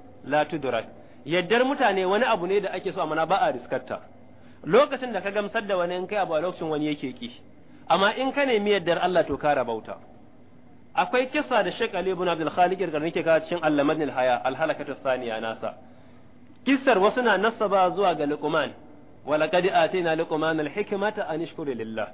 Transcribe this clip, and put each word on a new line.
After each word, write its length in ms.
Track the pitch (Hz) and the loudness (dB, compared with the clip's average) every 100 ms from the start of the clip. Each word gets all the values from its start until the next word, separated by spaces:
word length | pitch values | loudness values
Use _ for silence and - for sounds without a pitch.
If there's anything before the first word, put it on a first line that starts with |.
| - - | -20 -16
la 200 | 131 147 | -2 0
tudrak." 400 | 147 165 131 113 - - - - | 0 -2 -2 -4 -4 -14 -20 -14
Yardar 400 | 139 175 170 233 | -4 -2 2 2
mutane 400 | 254 285 233 190 | 2 2 2 2
wani 200 | 185 208 | 2 2
abu 220 | 233 214 175 | 2 0 0
ne 140 | 202 | 0
da 100 | 185 | 0
ake 200 | 185 185 | -4 -6
so 80 | 185 | -4
amma 260 | 156 156 160 | -2 0 2
ba 100 | 190 | 2
a 120 | 170 | 2
riskarta. 480 | 131 - 127 - 104 - - - - - - 160 | 0 -4 -6 -6 -10 -12 -20 -20 -20 -20 -14 2
Lokacin 460 | 214 285 277 247 | 4 4 0 -6
da 80 | 196 | -6
ka 100 | 196 | -4
gamsar 320 | 202 208 226 202 | -4 -2 -4 -2
da 100 | 185 | -2
wani 180 | 175 | -2
in 120 | 180 185 | -4 -4
kai 100 | 208 | -2
abu 180 | 170 | -2
a 60 | 156 | 0
lokacin 280 | 180 175 160 | -2 -4 -4
wani 180 | 151 151 | -2 -2
yake 200 | 147 135 | -4 -8
ki. 160 | 131 120 - - - - - - | -10 -12 -14 -20 -20 -20 -8 0
Amma 240 | 170 202 220 | 2 4 2
in 160 | 262 | -2
ka 120 | 262 | 0
nemi 260 | 277 220 208 | 2 2 2
yardar 260 | 202 165 170 | 2 2 0
Allah 220 | 180 180 | 2 2
to 120 | 151 135 | 2 0
ka 180 | 151 | 0
rabauta. 420 | 139 117 110 107 - - - - - - - - - - - | 2 0 -4 -8 -14 -16 -20 -20 -20 -20 -20 -20 -20 -6 -2
Akwai 340 | 190 247 262 | 0 2 0
kissa 320 | 302 - 233 | -2 0 0
da 80 | 180 | 0
Sheikh 240 | - 226 | -2 -4
Ali 160 | 185 190 | -2 -2
ibn 160 | 180 180 | 0 0
Abdul 240 | 160 151 | 0 0
Khaliq 300 | 180 180 190 | 2 2 2
Al-Qarni 300 | 175 151 165 | -2 -2 -2
ke 100 | 170 | 0
kawo 180 | 156 160 156 | 2 2 2
cikin 140 | 175 | -2
Al-Lamadn 400 | 156 147 147 156 143 | 2 4 2 2 0
Al-Haya, 300 | 123 127 120 | 0 2 2
Al-Halakatu 520 | 131 131 156 147 139 131 | 0 -2 -2 -2 -6 -6
Thaniya 360 | 135 127 120 110 | -2 -2 -2 -4
nasa. 340 | 113 113 113 - - - - - - - - - - | -6 -6 -8 -10 -20 -20 -20 -20 -20 -20 -20 -6 0
Kissar 320 | 277 277 208 | 2 4 4
wasu 240 | 208 247 | 4 2
na 160 | 240 190 | 2 2
nasaba 520 | 220 226 208 196 180 | 2 0 2 4 4
zuwa 200 | 170 196 | 2 0
ga 120 | 156 143 | 2 -2
Luqman, 440 | 147 147 160 127 - - - - - | -2 0 0 -2 -6 -20 -20 -20 -12
"Wa 140 | - 151 | -2 0
laqad 320 | 156 180 185 | 2 2 2
atayna 460 | 175 156 180 170 160 | 2 2 2 0 0
Luqmana 440 | 160 156 160 156 147 | 0 -2 0 0 -2
al-hikmata 640 | 208 202 202 202 208 170 | -4 -4 -2 -2 -2 -4
an 120 | 160 | -6
ishkura 340 | 165 - 147 | -6 -8 -6
lillah." 340 | 117 113 110 104 | -6 -6 -6 -8